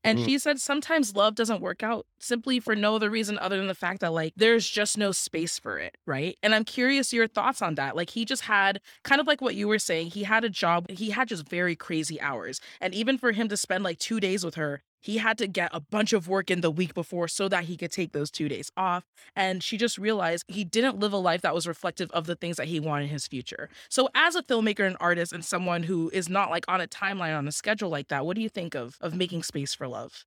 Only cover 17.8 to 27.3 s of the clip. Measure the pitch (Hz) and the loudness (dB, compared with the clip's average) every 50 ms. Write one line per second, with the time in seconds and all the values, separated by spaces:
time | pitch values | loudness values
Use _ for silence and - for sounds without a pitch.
17.8 | 175 165 - - 170 156 - 147 147 147 - - 151 147 131 95 143 - _ - | -8 -6 -4 -4 -4 -2 -2 -4 -4 -4 -4 -4 -4 -2 -2 -6 -8 -8 _ -2
18.8 | 190 185 175 180 - _ _ - - - _ 196 190 190 185 180 - - 233 196 | 0 0 0 -2 -4 _ _ -20 -20 -10 _ -2 0 0 0 -2 -4 -4 -2 0
19.8 | 240 226 - - 196 214 220 202 180 165 170 170 - - 175 208 208 165 - 226 | 0 0 0 0 0 0 2 2 2 0 0 -2 -4 -6 -6 -6 -4 0 2 2
20.8 | 240 269 - 196 208 208 196 196 185 180 165 180 - 170 147 175 160 170 160 - | 2 2 2 2 0 0 2 2 4 4 2 4 2 0 0 0 -2 -2 -6 -4
21.8 | - 180 - - 180 165 - 170 160 165 175 - - 170 170 - 131 160 175 156 | -4 -6 -4 -4 -6 -2 -2 -2 -2 -2 -6 -4 -4 -6 -4 -4 -4 -2 -2 -2
22.8 | 147 156 147 143 143 143 151 139 - - - 127 123 - - - - - - - | -2 -2 -2 -2 -2 -4 -4 -6 -6 -6 -8 -8 -8 -8 -10 -12 -12 -12 -14 -20
23.8 | - - - 262 254 - - 262 311 349 320 359 - - 254 226 220 220 202 - | -10 -2 2 2 2 4 4 4 4 4 4 0 0 2 2 4 4 2 2 2
24.8 | 202 190 180 - 170 175 175 170 170 170 - 175 165 - - 180 180 175 175 170 | 2 0 2 2 2 2 2 2 0 -4 -4 -10 -6 -2 -2 0 0 0 0 0
25.8 | 170 165 190 170 165 160 - 190 175 165 185 196 196 - 165 175 - - 180 185 | 0 0 0 0 0 0 -2 -2 -2 0 2 2 2 2 0 -2 0 0 0 0
26.8 | 170 - - - 202 190 196 190 175 160 | -2 -4 -6 -4 -2 -2 -2 -2 -2 -2